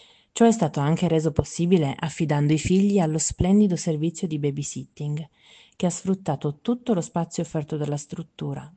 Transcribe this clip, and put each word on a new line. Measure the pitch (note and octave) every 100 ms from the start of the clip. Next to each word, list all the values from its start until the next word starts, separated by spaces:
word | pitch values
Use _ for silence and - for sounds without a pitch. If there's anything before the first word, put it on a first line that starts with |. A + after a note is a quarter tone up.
| _ _ _
Ciò | - A#3
è |
stato | A3+ D#3 D3+
anche | C#3+ E3 F3
reso | D#3+ D#3
possibile | D3 C#3+ - F3 F#3 C#3+ -
affidando | D#3 - D#3+ D3 D3
i | D#3
figli | - F#3 G3+ G3+
allo | D#3+ D#3
splendido | - - F3+ G3+ G#3 E3+
servizio | - D3+ E3 E3 F3+
di | D#3
babysitting, | C#3+ C#3 C#3 - C3+ - D3 D3 D#3 _ _ - - _
che | F3+
ha |
sfruttato | - F#3 F#3+ F3+ C#3 D3 C#3+
tutto | - B3 B3
lo | F#3+
spazio | D#3 F3 E3 -
offerto | E3 D#3+ D3+ D#3
dalla | D3 C#3+
struttura, | - E3+ D#3+ - D3 C#3 C#3